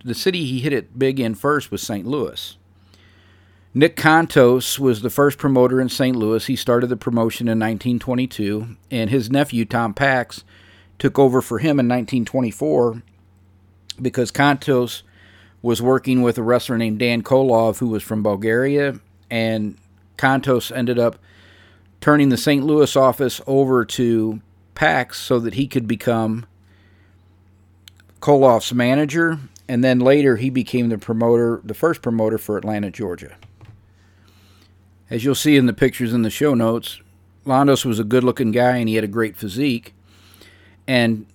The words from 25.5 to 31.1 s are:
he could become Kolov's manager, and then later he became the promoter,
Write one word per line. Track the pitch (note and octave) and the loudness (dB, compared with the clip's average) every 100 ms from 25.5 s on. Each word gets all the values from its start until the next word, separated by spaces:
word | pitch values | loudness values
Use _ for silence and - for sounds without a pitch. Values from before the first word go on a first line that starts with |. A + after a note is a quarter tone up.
| G#2 | -4
he | C#3+ | -4
could | C3+ A2 | -4 -4
become | A2+ - A2+ A2 A2 A#2 _ _ _ _ _ _ _ _ _ _ _ _ _ - _ _ _ | -4 -2 -2 -2 -4 -8 _ _ _ _ _ _ _ _ _ _ _ _ _ -20 _ _ _
Kolov's | - C#3+ C3 A2+ - | 2 6 6 6 2
manager, | B2 B2 C3+ D3+ D#3+ E3 D#3+ C3 _ - | 0 2 2 0 0 -2 -2 -10 _ -6
and | B2 | 0
then | C3 B2+ | 2 4
later | B2 C#3+ C#3 A2+ | 4 6 4 2
he | C3 | 0
became | C3 A2+ B2+ A#2 | -2 -2 -2 -2
the | A2 | -4
promoter, | - | -4